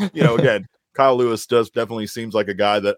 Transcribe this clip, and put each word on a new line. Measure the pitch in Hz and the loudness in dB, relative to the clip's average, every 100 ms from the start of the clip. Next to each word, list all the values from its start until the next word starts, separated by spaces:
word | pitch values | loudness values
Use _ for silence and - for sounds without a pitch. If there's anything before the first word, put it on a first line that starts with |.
| 202 | -4
you | 156 | 2
know, | 139 117 | 2 4
again, | 139 104 - _ _ | 2 0 -4 _ _
Kyle | - 135 123 | 0 2 4
Lewis | 123 110 - | 2 -2 0
does | 120 113 | 0 0
definitely | 117 110 113 104 | -4 -6 -6 -8
seems | 120 113 | -10 -4
like | 107 98 | -4 -2
a | |
guy | 98 101 104 | 0 0 0
that | 101 | 0